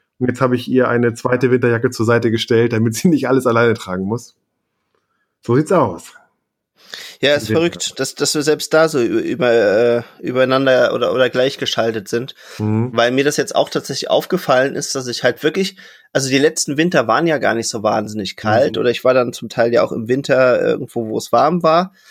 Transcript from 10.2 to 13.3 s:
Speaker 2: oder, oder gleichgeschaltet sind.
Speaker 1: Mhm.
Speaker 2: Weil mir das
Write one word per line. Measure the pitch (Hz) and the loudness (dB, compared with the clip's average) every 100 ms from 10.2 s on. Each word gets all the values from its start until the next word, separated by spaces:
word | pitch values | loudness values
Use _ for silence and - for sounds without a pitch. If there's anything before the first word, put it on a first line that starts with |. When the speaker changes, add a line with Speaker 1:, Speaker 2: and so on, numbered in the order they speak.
| 123 127 127 131 135 127 120 | -6 0 2 2 4 4 2
Speaker 2:
oder, | 120 123 | 0 0
oder | 131 123 | 2 0
gleichgeschaltet | 123 135 - 127 - 113 110 - | 2 -2 -2 -6 -2 -2 -4 -4
sind. | 120 139 - - - | -6 -6 -16 -16 -6
Speaker 1:
Mhm. | 107 110 123 | -2 0 0
Speaker 2:
Weil | 117 120 | 0 0
mir | 131 | 2
das | 143 | 0